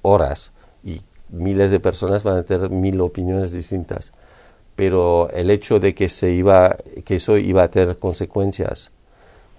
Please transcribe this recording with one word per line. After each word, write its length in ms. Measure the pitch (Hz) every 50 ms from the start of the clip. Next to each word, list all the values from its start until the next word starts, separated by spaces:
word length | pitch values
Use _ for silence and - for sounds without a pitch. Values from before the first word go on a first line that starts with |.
horas 500 | - 95 101 98 80 67 71 - - - _ _ _ _ _ _ -
y 180 | 98 82 80 98 _ _ - - -
miles 380 | - 85 85 98 98 98 101 98
de 100 | 98 92
personas 440 | - 92 87 - 98 92 98 104 104
van 140 | 104 95 90
a 60 | 85
tener 280 | - 98 90 95 92
mil 280 | 95 92 92 98 95 92
opiniones 500 | 90 90 90 - 90 90 92 95 95 90
distintas. 600 | 87 87 87 - 101 92 85 - - - - - _ _ _ _ _ _ _ _ _ _ _ _ _
Pero 540 | - 98 95 90 92 90 87 85 85 85 -
el 220 | - 87 87 92
hecho 280 | 104 101 - - - 104
de 140 | 95 98 87
que 160 | - 98 90
se 220 | - - - 90
iba, 440 | 90 90 92 101 95 92 92 92 - - - - - - -
que 120 | - 98 87
eso 200 | - - 107 104
iba 240 | 98 95 92 92
a 80 | 87 85
tener 300 | - 101 92 87 90 -
consecuencias, 920 | - 95 87 - 98 85 - 101 98 101 95 - 92 - - - - - _ _ _ _ _ _ _ _ _ _ _ _ _